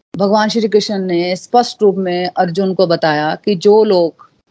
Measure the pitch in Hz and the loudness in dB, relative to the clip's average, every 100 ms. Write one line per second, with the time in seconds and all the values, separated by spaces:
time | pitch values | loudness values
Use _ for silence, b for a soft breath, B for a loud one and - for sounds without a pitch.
0 | _ 170 196 214 214 226 214 208 202 202 | _ -4 0 2 0 0 0 0 0 -4
1 | 185 170 180 180 - 240 240 - 208 185 | -2 -2 -2 -6 0 0 0 0 0 0
2 | 185 175 180 - 185 170 190 185 180 165 | -2 -4 -4 -2 -2 -2 -2 0 0 0
3 | 165 151 151 170 - 190 202 214 220 185 | 0 0 -2 -4 -4 0 4 4 4 2
4 | 165 - _ _ _ | 0 -4 _ _ _